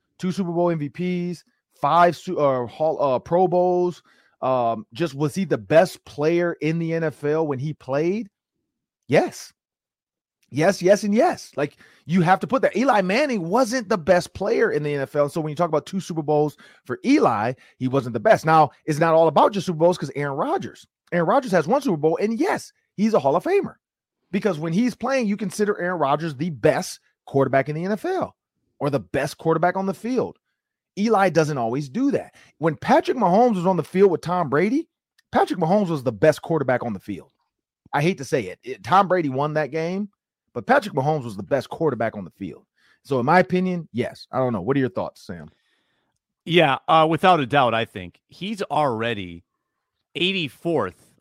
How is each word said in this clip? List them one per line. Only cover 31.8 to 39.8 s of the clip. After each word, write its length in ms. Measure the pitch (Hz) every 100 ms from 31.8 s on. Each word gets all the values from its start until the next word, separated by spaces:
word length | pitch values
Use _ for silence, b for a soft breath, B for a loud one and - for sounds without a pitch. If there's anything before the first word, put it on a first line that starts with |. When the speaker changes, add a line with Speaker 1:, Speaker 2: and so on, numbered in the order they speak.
| 143
Speaker 1:
do 200 | 185 277
that. 240 | 180 - b b b
When 180 | 160 147
Patrick 420 | - 285 339 262
Mahomes 380 | 185 196 247 190
was 120 | 175
on 100 | 175
the 60 |
field 260 | 143 185 196
with 120 | 156
Tom 280 | 165 180 147
Brady, 400 | 143 202 277 - _ _ _ _
Patrick 280 | 240 392 269
Mahomes 300 | 165 208 180
was 120 | 156
the 100 | 127
best 300 | 104 156 143
quarterback 420 | - 165 131 123
on 100 | 120
the 60 | 98
field. 320 | - 87 - _ _ _ _ _ _
I 80 | 139
hate 160 | 165 185
to 80 | 131
say 200 | 147 92
it. 140 | -
It, 200 | 117 113
Tom 240 | 104 185 185
Brady 220 | 185 151
won 240 | 131 151
that 160 | 151 143
game, 400 | 156